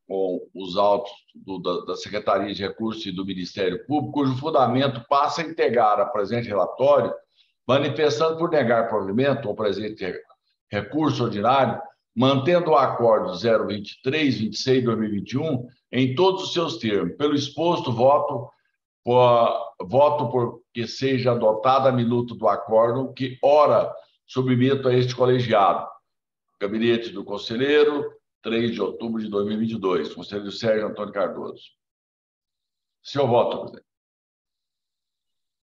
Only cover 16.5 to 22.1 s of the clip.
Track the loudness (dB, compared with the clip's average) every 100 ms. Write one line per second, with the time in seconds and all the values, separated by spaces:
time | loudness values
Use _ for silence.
16.5 | -4 -4 -4 -2 0 -2 -2 0 0 -4
17.5 | -2 0 0 -2 2 4 4 2 -6 -10
18.5 | _ _ _ _ _ 2 4 6 6 4
19.5 | 0 -8 -12 -2 4 4 2 -2 -2 -2
20.5 | -6 _ -10 -8 -4 -2 0 0 2 2
21.5 | 2 2 4 4 2 2